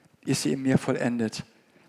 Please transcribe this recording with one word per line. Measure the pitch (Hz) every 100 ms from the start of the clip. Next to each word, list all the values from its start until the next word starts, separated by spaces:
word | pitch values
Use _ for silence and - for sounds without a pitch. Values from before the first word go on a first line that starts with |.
| _ _ 113
ist | 131
sie | 151
in | 139
mir | 131 131
vollendet. | - 131 131 120 110 - - _ _ _